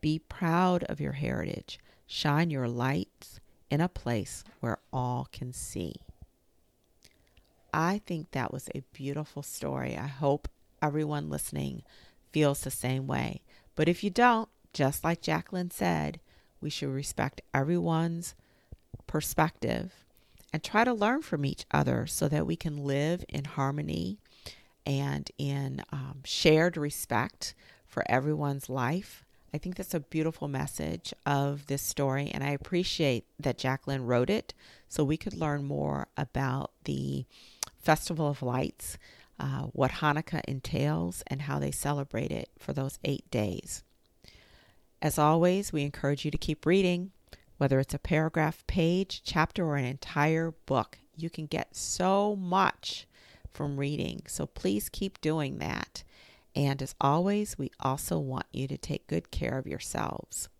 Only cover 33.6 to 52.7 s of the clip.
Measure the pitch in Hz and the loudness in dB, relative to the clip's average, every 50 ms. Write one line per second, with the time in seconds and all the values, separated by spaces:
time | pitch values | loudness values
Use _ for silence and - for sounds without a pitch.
33.6 | - 131 131 135 _ - 139 135 127 117 123 120 123 123 202 220 - _ - _ | 0 0 0 0 _ -2 -2 -2 2 4 4 4 6 4 2 0 0 _ -14 _
34.6 | - - - - - _ - - 151 135 156 160 - 208 - 175 165 151 147 143 | -20 -20 -20 -20 -20 _ 0 2 2 2 2 0 -2 -6 -4 -2 0 0 0 0
35.6 | 143 139 143 143 143 143 143 139 - - _ - 147 127 _ 135 135 131 127 139 | -2 -2 -2 0 0 0 0 -2 -4 -6 _ -4 -4 -2 _ -2 0 0 0 0
36.6 | 139 - _ _ _ - 143 139 135 139 139 139 127 _ _ - - - - - | -2 -6 _ _ _ -4 -2 -2 -2 -2 -2 -4 -6 _ _ -20 -20 -20 -8 -8
37.6 | - - - _ - - 156 156 - - 170 156 160 147 147 - - 123 123 127 | -8 -8 -8 _ 4 4 4 4 4 -4 -2 0 0 0 0 0 -2 -2 0 0
38.6 | 139 - - _ - - - - - - - - - _ _ - - 139 135 131 | -2 -2 -4 _ -12 -12 -12 -12 -16 -20 -20 -20 -20 _ _ -6 -4 -2 -2 -2
39.6 | 135 - - - 131 127 - - - 151 143 147 160 - - 156 - - 139 131 | -4 -6 0 2 2 2 2 2 2 2 2 2 0 -2 -4 -4 -4 -4 -6 -6
40.6 | - - - - 143 147 151 165 165 175 180 - - - 143 139 147 143 139 143 | -4 -2 0 2 2 2 2 2 0 -2 -4 -6 -6 -6 -4 -4 -2 -2 -2 0
41.6 | 143 143 143 - - 143 147 143 139 139 - 113 139 - - - - - _ - | 0 -2 -2 -2 0 0 0 0 -2 -2 -2 -2 -2 -2 -2 -4 -6 -8 _ -12
42.6 | - - 143 143 135 135 - - - - 139 - - _ - 120 104 101 90 - | -8 -4 -2 -2 -2 -4 -4 -4 -2 -2 -2 -2 -4 _ 0 0 0 0 -2 -4
43.6 | - - - - - _ _ _ _ _ _ _ _ - - - - - - - | -6 -8 -12 -12 -12 _ _ _ _ _ _ _ _ -20 -20 -20 -20 -20 -20 -20
44.6 | - _ _ - _ _ _ _ - 156 139 - 151 151 156 170 170 180 180 196 | -20 _ _ -20 _ _ _ _ -2 -2 2 6 6 6 8 8 6 6 6 4
45.6 | 202 - - 151 143 143 139 - - 143 147 139 - 156 143 - - - 156 - | 0 0 -2 -2 -2 -2 -4 -2 0 0 0 2 0 -2 -2 0 -2 -2 -4 0
46.6 | - 151 175 196 190 180 180 175 180 196 - _ _ _ - - _ _ - - | 2 4 6 6 6 4 2 0 -2 -6 -12 _ _ _ -20 -20 _ _ -2 0
47.6 | 143 139 135 135 135 - - - _ - 170 151 156 160 - 160 160 151 165 - | 2 4 4 4 2 0 -4 -8 _ 2 2 4 4 2 2 2 2 2 0 -4
48.6 | - - - 190 165 165 175 185 196 - - - _ - - 160 156 170 - - | -6 -2 2 4 4 4 4 2 0 -2 -4 -10 _ -2 2 2 2 2 2 -2
49.6 | 180 160 147 143 131 123 135 143 - - - 151 147 156 160 160 165 165 156 - | 0 0 2 0 0 -2 -4 -6 -10 -6 0 2 4 4 4 2 2 0 -4 -8
50.6 | _ - 135 127 107 - - - _ _ _ - 160 165 - - 156 151 - - | _ 0 2 2 2 0 -6 -20 _ _ _ -8 -8 -8 -6 -6 -6 -4 -2 -4
51.6 | - _ - - - - - - 185 185 190 196 202 208 214 196 185 175 175 190 | -4 _ -8 -10 -6 -6 -2 2 2 4 4 4 4 2 0 -2 -2 2 4 4
52.6 | 196 - | 4 4